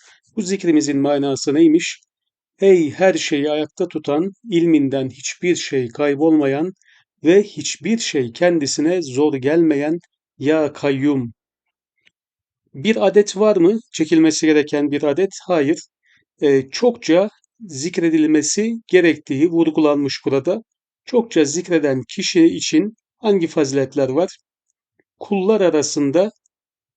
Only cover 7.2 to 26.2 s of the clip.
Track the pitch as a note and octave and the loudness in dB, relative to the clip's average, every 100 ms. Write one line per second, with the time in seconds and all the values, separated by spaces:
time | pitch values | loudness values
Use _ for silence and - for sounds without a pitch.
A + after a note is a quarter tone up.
7.2 | D3 F#3+ G#3 - C3+ - D#3+ A3+ - D3+ | 2 4 2 -6 -10 -8 -4 -4 -2 -4
8.2 | A#2+ A#2 F3 E3+ C3+ - D3+ F#3 D3 B2+ | -4 0 0 0 -2 -2 -2 -2 -4 0
9.2 | D3+ C3+ C3 E3 D#3+ C#3+ D3 E3+ _ _ | 0 0 0 2 2 0 -2 -6 _ _
10.2 | _ - C3+ D#3 D3+ - D3 C3+ C#3+ C#3 | _ -6 -2 0 -2 -4 -4 -2 -2 -2
11.2 | A#2+ - _ _ _ _ _ _ _ _ | -6 -12 _ _ _ _ _ _ _ _
12.2 | _ _ _ _ _ C#3 E3+ A3+ G3+ G3 | _ _ _ _ _ -6 -2 0 2 2
13.2 | G#3 F#3+ G#3+ F#3+ E3+ A3 - - D#3 E3 | 2 0 0 4 2 0 -6 -6 0 4
14.2 | D#3+ D3+ D#3 D3+ D3 D3 C#3+ C#3+ D3+ C#3 | 2 2 2 2 0 -2 -2 -2 -2 -2
15.2 | F#3+ - - F3 C#3 E3+ - _ _ _ | -4 -6 -4 -2 0 -4 -8 _ _ _
16.2 | _ - D3+ C3+ C3+ - A#3+ A#3 - E3+ | _ -2 2 2 0 0 0 0 0 2
17.2 | G3+ _ _ _ G#3+ C3+ E3 F3+ E3+ D#3+ | 0 _ _ _ -16 -8 -6 -2 0 2
18.2 | D3+ D#3 D3 - A3 A#3 - F3+ E3+ D3 | 2 2 0 -2 -4 -6 0 2 2 0
19.2 | - C3+ E3+ E3 D#3+ D#3 D3+ D3 C#3+ - | -4 -2 0 2 0 2 0 0 -4 -6
20.2 | C#3+ C3+ C#3 A3 - _ _ _ - A#3+ | -4 -2 -2 -6 -8 _ _ _ -4 -4
21.2 | A#3 E3+ C#3 D#3+ F3 E3 D3 C3 A#2+ - | 0 0 0 -2 -2 -2 0 -4 -6 -8
22.2 | F3+ F3+ E3 F3+ - D#3 G#3 - _ _ | -2 2 2 2 -2 -2 -2 -8 _ _
23.2 | A3 G3 E3 E3+ C3+ C#3 C3+ C#3+ C3 C3+ | 0 0 0 -2 -2 -2 -2 -2 -2 0
24.2 | F3 - _ _ _ _ _ _ _ - | -2 -6 _ _ _ _ _ _ _ -16
25.2 | - G3+ F#3 A3 F3+ D#3 C#3 D3+ C#3+ D#3 | -6 -2 0 2 2 2 -2 -2 0 0